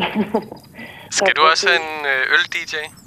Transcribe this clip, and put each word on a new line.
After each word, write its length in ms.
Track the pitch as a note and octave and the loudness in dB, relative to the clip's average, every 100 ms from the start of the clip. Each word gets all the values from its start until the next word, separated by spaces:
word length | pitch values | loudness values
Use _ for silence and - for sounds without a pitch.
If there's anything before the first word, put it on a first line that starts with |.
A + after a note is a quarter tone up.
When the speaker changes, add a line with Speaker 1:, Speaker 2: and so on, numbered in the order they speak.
| - G#3+ G3 G#3+ | -2 -2 -2 -2
Speaker 1:
<laughs> 680 | - - - - - - - | -4 -16 -20 -18 -18 -18 -8
Speaker 2:
Skal 220 | - G3 C#3+ | 0 2 4
du 60 | D#3+ | 4
også 180 | D#3+ F#3+ | 4 4
have 120 | E3+ | 2
en, 260 | D#3 D#3 C#3+ | 0 -4 -2
øh, 260 | C3+ C3 | 0 2
øl, 120 | D3+ F3 | 2 0
D 200 | F3 E3 | -4 -6
J? 40 | D#3 D#3 - | -8 -8 -12